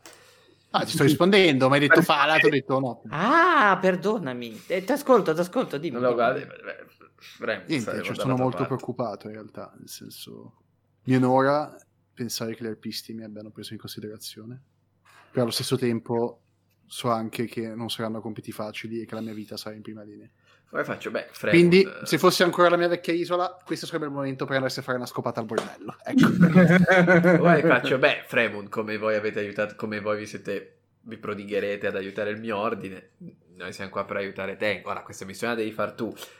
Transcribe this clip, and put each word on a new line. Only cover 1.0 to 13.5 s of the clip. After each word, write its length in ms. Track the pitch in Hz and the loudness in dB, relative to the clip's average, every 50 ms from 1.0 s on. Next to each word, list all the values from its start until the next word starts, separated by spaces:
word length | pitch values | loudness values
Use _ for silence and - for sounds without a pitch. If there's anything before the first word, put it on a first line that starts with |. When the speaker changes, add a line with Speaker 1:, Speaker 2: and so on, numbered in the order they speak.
| 147 | 4
Speaker 1:
rispondendo, 640 | 147 147 139 175 190 202 196 190 165 139 127 131 | 4 4 4 4 4 6 6 6 6 4 4 4
mi 60 | 127 139 | 4 4
hai 40 | 143 | 4
detto 120 | 147 143 165 | 6 6 6
Speaker 2:
Perché 100 | 165 175 | 6 6
Speaker 1:
Fala, 320 | - 160 143 143 151 156 156 | 6 4 4 4 4 4 4
ti 60 | 147 | 4
ho 40 | 147 | 4
detto 300 | 147 135 - - 135 135 | 2 2 0 0 0 0
no. 220 | 135 123 117 - - 113 | 0 -2 -6 -8 -12 -8
Speaker 3:
Ah, 680 | 107 147 185 226 302 330 339 370 330 294 220 202 190 185 | -4 -2 0 4 4 4 4 4 4 4 4 4 4 4
perdonami. 840 | 190 185 180 170 160 202 214 233 165 131 127 123 120 117 110 104 - | 2 0 0 0 -2 -2 -2 -2 -4 -6 -8 -8 -10 -12 -14 -14 -8
Eh, 160 | - 165 190 185 | -6 -4 -4 -2
ti 60 | - | -2
ascolto, 420 | 277 285 - - 254 214 175 160 156 | -2 -2 4 4 4 6 4 2 0
ti 60 | 165 | 0
ascolto, 360 | 175 180 - - 233 - - | -2 -2 -2 -4 -4 -2 -6
dimmi, 180 | 143 151 170 123 120 | -6 -6 -6 -4 0
Speaker 4:
No, 20 | |
Speaker 3:
dimmi. 120 | 127 127 120 | 0 2 2
Speaker 4:
guarda, 260 | 120 117 120 135 - | 2 2 2 0 -2
eh, 40 | - | -6
beh, 400 | - - - - 101 - - - - _ _ - - _ | -10 -16 -14 -14 -14 -14 -14 -18 -20 _ _ -20 -20 _
Fremon, 480 | _ - - - - - 110 107 98 - | _ -20 -20 -16 -8 -6 -6 -6 -6 -4
Speaker 1:
Niente, 160 | - 160 135 110 | -4 -4 -4 -2
Speaker 4:
saremo 180 | 101 - 87 87 | -4 -6 -6 -6
Speaker 1:
cioè, 120 | - - | -8 -6
Speaker 4:
dall'altra 60 | - 104 | -4 -2
Speaker 1:
sono 120 | 127 131 | 0 0
molto 200 | 127 127 127 - | 2 0 0 0
Speaker 4:
parte. 160 | 87 87 - 131 | -2 -4 -4 -4
Speaker 1:
preoccupato 540 | 117 - - 123 - 123 113 98 - - | -6 -6 -8 -8 -6 -6 -6 -8 -10 -12
in 60 | 107 107 | -14 -14
realtà, 400 | 110 107 104 - 104 98 - - | -14 -16 -16 -16 -16 -16 -16 -18
nel 120 | 117 110 110 | -20 -20 -20
senso, 720 | - - 113 107 - - - - 117 - 113 120 - _ _ _ _ _ _ _ _ _ _ | -20 -18 -18 -20 -18 -18 -18 -18 -18 -20 -20 -20 -20 _ _ _ _ _ _ _ _ _ _
mi 120 | 127 127 | 2 2
onora 600 | 127 127 123 131 131 135 139 143 151 151 - - - _ _ _ _ _ _ _ | 4 4 4 4 4 4 4 2 0 -2 -6 -12 -20 _ _ _ _ _ _ _
pensare 420 | - 123 110 - - 120 113 113 | -12 -10 -10 -8 -8 -8 -8 -8
che 80 | - 120 | -8 -10
gli 40 | |
arpisti 460 | 113 107 107 - 117 104 - - - 113 | -10 -10 -10 -12 -12 -12 -10 -12 -12 -14
mi 100 | 113 110 | -14 -14
abbiano 280 | 107 104 104 107 110 | -16 -16 -16 -18 -18